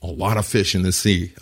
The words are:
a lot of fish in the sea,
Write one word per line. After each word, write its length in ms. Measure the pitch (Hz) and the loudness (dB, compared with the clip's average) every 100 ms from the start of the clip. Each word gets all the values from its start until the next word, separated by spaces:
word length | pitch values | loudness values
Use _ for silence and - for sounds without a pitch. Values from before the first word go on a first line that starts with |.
a 60 | 87 | -12
lot 280 | 76 98 110 | -4 -2 -2
of 100 | 101 | 0
fish 280 | 117 95 | 0 0
in 80 | 95 | 2
the 100 | 92 | 0
sea, 420 | 87 107 92 87 - | 2 2 2 0 -4